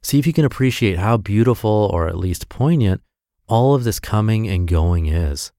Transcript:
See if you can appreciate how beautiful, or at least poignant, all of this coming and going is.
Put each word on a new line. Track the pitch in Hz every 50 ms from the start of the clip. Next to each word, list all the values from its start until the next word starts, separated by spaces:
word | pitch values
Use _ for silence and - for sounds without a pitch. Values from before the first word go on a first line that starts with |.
See | - - - 143
if | 135
you | 170
can | 151 - 151
appreciate | 131 - - 131 131 120 - 120 104 92 85
how | 95 107 117
beautiful, | 117 98 - 101 107 117 127 120 - - 110 107 107 107 98
or | - 85 82 82
at | 85
least | 87 90 92 87 - - -
poignant, | - - 123 151 170 156 117 98 95 - _ _ _ _ _ _ _ _ _
all | _ 113 113 123 135 143
of | 135 120
this | 117 104 -
coming | - - - 107 107 110 110 110 110 104
and | 95 90 90
going | 85 85 82 82 87 87 85 82
is. | 78 78 85 85 73 71 73 - - _